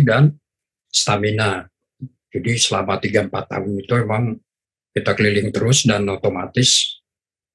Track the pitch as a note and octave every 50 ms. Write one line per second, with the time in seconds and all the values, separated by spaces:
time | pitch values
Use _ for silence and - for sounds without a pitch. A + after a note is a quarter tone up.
0 | C#3+ A2+ A2 B2+ D3 D3+ - - _ _ _ _ _ _ _ _ _ _ - -
1 | - - G#2 G2+ G#2 G#2+ G#2+ G#2+ A2 G2+ F#2+ F2+ F2 - _ _ _ _ _ _
2 | B2 C3 _ _ _ _ - F#2 E2+ A#2 A#2 A2+ - - G#2+ F#2+ F#2+ G2 G2 F#2+
3 | - G2 G#2 G#2 G2+ F#2 - F#2+ F#2+ - G2 G2 F#2+ G2+ G2+ G2+ G2 - A#2+ A#2+
4 | A2+ G#2 G#2+ A2 A#2+ A2+ A2 - _ _ _ _ _ _ _ _ _ _ _ -
5 | - G#2+ F#2+ - G#2+ G#2 G2+ G2+ G2 G2+ - - A2+ A#2 C3+ - - A2 G#2 G2+
6 | G2+ G2 F#2+ F#2 - G2+ F#2 F2+ F#2+ F#2 - A#2 C3 - - - - - - -
7 | _ _ _ _ _ _ _ _ _ _